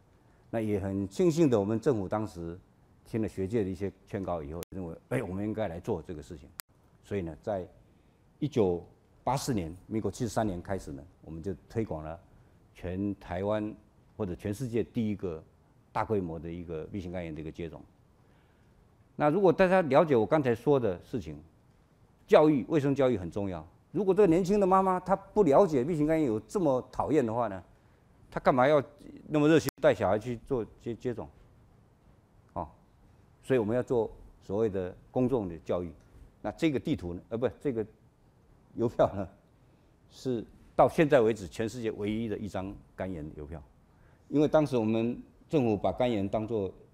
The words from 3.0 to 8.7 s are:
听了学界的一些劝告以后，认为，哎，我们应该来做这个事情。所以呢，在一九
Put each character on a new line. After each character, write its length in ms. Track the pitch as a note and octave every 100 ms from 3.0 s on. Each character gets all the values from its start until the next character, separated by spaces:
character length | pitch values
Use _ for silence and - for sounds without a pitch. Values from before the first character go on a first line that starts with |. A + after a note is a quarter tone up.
| -
听 160 | A2+
了 60 | G#2
学 180 | - F#2+
界 180 | A#2
的 60 | F#2+
一 40 |
些 160 | F#2 G2 - -
劝 160 | G#2+
告 200 | F2+ E2+
以 100 | C#2+
后， 80 | E2 E2
认 140 | F#2
为， 100 | E2+ - -
哎， 140 | B2+
我 100 | G2
们 120 | F#2
应 80 | G#2+
该 140 | G#2+ G2+
来 140 | E2+
做 220 | - F#2
这 120 | D2+
个 80 | D2+
事 140 | D2 D2+
情。 120 | D2+ - - _ _ _
所 140 | - G2+
以 60 |
呢， 140 | E2+ D2+
在 240 | - G2 E2+ - _ _ _ _ _ _
一 80 | C#3+
九 380 | B2 F#2+